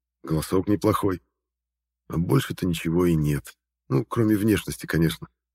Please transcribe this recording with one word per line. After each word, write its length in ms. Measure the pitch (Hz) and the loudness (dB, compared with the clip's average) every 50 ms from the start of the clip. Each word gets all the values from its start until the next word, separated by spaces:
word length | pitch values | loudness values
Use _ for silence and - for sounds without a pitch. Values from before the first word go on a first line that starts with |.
| _ _ _ _ | _ _ _ _
Голосок 460 | - - 80 78 - - 92 95 - 101 | -6 -4 -2 -2 -2 0 -2 -2 0 0
неплохой. 540 | 104 92 - 107 101 - - 101 92 - - _ _ _ _ _ _ _ _ _ _ _ _ _ _ _ _ - | 0 2 2 2 2 2 -2 -4 -4 -6 -8 _ _ _ _ _ _ _ _ _ _ _ _ _ _ _ _ -6
А 100 | - 80 | -4 -4
больше-то 480 | 85 - 135 139 - - 80 - 92 | 0 2 2 2 2 -2 -4 -4 -2
ничего 400 | 92 85 - - 82 80 87 90 | -2 -2 -2 -2 -2 0 2 2
и 80 | 87 82 | 2 2
нет. 420 | 78 76 73 73 69 - - - _ _ _ _ _ _ - | 2 2 0 -2 -2 -6 -10 -18 _ _ _ _ _ _ -2
Ну, 160 | 135 135 120 | -2 -2 -2
кроме 320 | - - 120 113 107 107 | -2 -2 0 2 2 2
внешности, 500 | 98 104 113 101 87 - - - - - | 2 4 2 2 2 0 -4 -10 -10 -6
конечно. 420 | - - 80 82 80 82 - - - _ _ _ _ | -2 0 2 2 2 0 -4 -10 -18 _ _ _ _